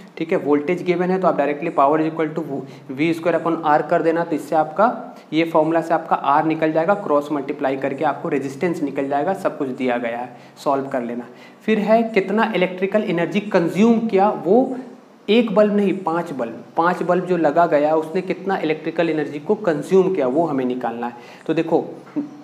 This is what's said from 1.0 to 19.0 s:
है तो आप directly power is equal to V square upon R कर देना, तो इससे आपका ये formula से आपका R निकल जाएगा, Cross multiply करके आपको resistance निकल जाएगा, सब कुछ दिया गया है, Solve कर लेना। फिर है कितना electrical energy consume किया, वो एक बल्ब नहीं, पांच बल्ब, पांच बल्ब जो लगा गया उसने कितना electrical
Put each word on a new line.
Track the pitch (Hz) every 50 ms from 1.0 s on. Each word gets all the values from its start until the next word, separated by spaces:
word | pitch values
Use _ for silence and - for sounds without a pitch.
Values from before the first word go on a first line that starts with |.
| 180 180
है | 185 185
तो | 180 165
आप | 147 147
directly | 139 143 147 147 165 170
power | - 151 139 139 156 156
is | 156 160
equal | 160 160 160 151
to | 156 175 156 143 139 131 131 - - - - -
V | 131 135 156 170 160
square | 160 - 175 165
upon | 160 160 165 165 160 160 156
R | 147 156 151 -
कर | 175 165
देना, | 156 165 160 170 170
तो | 165 156
इससे | 147 - - 170
आपका | 156 156 156 - - 208 247 254 - - - - - - -
ये | 151 156 165
formula | 165 165 160 156 160 165 165
से | 165 - 170
आपका | 151 - - 185 - - 139
R | 143 156 156
निकल | 160 156 156 160 160
जाएगा, | 156 160 165 185 202
Cross | - - 156 147 143 147 147
multiply | 156 143 131 143 - - 143 135 139
करके | 139 135 139 131 156 160
आपको | 147 135 - - 170
resistance | 147 135 135 139 135 135 185 175 165 -
निकल | 151 139 131 143 139 135
जाएगा, | 143 143 151 185 196
सब | 190 - 151 - -
कुछ | 147 131
दिया | 123 123 127 123 120 120
गया | 120 117 117 120
है, | 123 127 - - - - - - -
Solve | 151 139 139 135 135
कर | 135 131
लेना। | 120 117 120 120 120 - - - - - - - -
फिर | 220 220 208
है | 196 220 220 233 226 - -
कितना | 190 190 - 202 220 226 220 185
electrical | 180 180 175 - - 190 190 - 214 214
energy | - 170 170 170 160 165 208
consume | 202 - - 185 170 160 160 175 220 233 226 220 226 220
किया, | 196 190 196 214 - 151
वो | 147 165 208 247 269 - - - - - - - - - - - - -
एक | 208 240 233 226 185
बल्ब | 214 208 208 202
नहीं, | 202 202 190 -
पांच | - - 160 160 175 165 -
बल्ब, | 147 127 117 113 110 - - - -
पांच | 170 165 175 180 175
बल्ब | 175 165 175 180 180
जो | 180 180
लगा | 175 156 147 143 165 170
गया | 165 156 143 147 151 160
उसने | 160 156 160 - 185
कितना | 180 185 - - 185 190 190 -
electrical | 175 151 156 - - 165 156 -